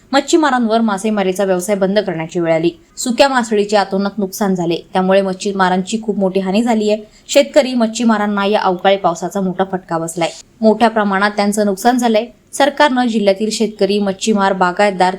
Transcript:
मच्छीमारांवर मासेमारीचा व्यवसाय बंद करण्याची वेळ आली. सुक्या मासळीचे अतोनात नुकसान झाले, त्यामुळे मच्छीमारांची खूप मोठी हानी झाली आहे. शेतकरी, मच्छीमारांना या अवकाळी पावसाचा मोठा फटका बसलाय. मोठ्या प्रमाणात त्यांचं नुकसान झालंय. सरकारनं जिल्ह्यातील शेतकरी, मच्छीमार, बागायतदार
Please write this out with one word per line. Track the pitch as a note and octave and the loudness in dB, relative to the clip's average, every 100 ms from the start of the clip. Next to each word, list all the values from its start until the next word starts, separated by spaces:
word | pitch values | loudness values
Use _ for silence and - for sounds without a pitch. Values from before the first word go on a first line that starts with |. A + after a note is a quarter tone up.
| - | -4
मच्छीमारांवर | C#4 C#4+ E4+ D4+ B3+ A3+ A3+ | -2 2 2 2 0 2 2
मासेमारीचा | A3+ G3 A3 G#3+ F#3+ F#3 | 0 -2 -2 -2 -2 0
व्यवसाय | G3 F3+ F3+ G3+ | 0 0 0 0
बंद | F#3+ G#3 | 0 0
करण्याची | G3 E3 E3 F3+ | -2 -4 -6 -4
वेळ | E3 | 0
आली. | D#3+ E3+ E3+ _ - | 2 0 -4 _ -8
सुक्या | B3+ A#3 C#4 | -4 2 2
मासळीचे | C4 A3+ G#3 G3+ G#3 | 2 0 0 2 0
अतोनात | F#3+ G3 G3 G3 | 0 -2 -4 -4
नुकसान | F#3+ - G3+ | -6 -2 -2
झाले, | F#3 E3 E3 - | 0 -2 -4 -4
त्यामुळे | F#3+ F#3 F#3+ | -2 2 2
मच्छीमारांची | F#3+ F#3 G#3 G3 F#3 F#3 F#3 A3 | 2 -4 -4 0 0 0 -2 -6
खूप | A3 G3 | -4 -2
मोठी | F#3+ F#3+ | 0 -2
हानी | F#3+ G3+ | -2 -2
झाली | A#3+ A3 G#3 | 0 0 0
आहे. | G#3+ G#3+ _ - | -2 -6 _ 0
शेतकरी, | C#4+ C#4+ D4+ B3+ | 2 2 2 2
मच्छीमारांना | B3+ A3 A3+ A#3+ G#3+ G#3 G3+ G3 | 0 -2 0 0 2 0 0 0
या | G#3 | 0
अवकाळी | - F#3 G3 G3 | 0 0 2 2
पावसाचा | F#3 E3+ F3 G3+ | 0 -2 -6 -4
मोठा | F#3 F3+ F#3+ | -4 -2 -4
फटका | F#3 - E3 | -4 -6 -6
बसलाय. | E3 F3 E3 - - - | -6 -4 -4 -6 -20 0
मोठ्या | A3 G#3+ A#3 | 2 4 2
प्रमाणात | A3 G#3 F#3+ G#3 | 2 0 0 0
त्यांचं | G3+ G3+ G#3 G#3 | 0 -2 0 0
नुकसान | F#3 A#3+ B3 | 0 0 2
झालंय. | A#3+ G#3+ A#3 - _ | 2 0 -2 -12 _
सरकारनं | - C#4+ C#4+ D4 B3+ B3 | 0 0 2 2 2 0
जिल्ह्यातील | A3 G3+ F#3+ G#3+ | 2 2 2 0
शेतकरी, | A3 G#3+ - G3 G#3 | -2 -2 0 0 0
मच्छीमार, | G3+ F#3+ - G#3+ G3 | -2 -2 0 2 2
बागायतदार | F#3+ F3+ F3+ G#3 F#3 F#3 | 2 0 2 0 2 0